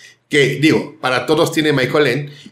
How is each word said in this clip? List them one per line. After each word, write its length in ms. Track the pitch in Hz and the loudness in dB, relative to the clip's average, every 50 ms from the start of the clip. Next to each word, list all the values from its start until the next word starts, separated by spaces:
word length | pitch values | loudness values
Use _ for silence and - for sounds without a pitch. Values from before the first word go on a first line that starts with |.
| - - - _ _ - | -20 -20 -20 _ _ -2
que, 280 | - 147 139 120 - - | 0 2 2 2 0 0
digo, 360 | 143 156 127 104 92 - - - | 2 2 2 2 0 -4 -12 -6
para 260 | - 131 127 123 - | -4 -2 -2 -2 0
todos 260 | - 156 151 165 147 - | 0 0 0 0 0 0
tiene 200 | 160 151 151 143 | -2 0 0 0
Michael 340 | 139 127 123 - 156 151 | 0 0 0 0 0 2
Ende, 260 | 131 120 139 143 143 - - - - | 2 0 -4 -6 -10 -14 -20 -18 -10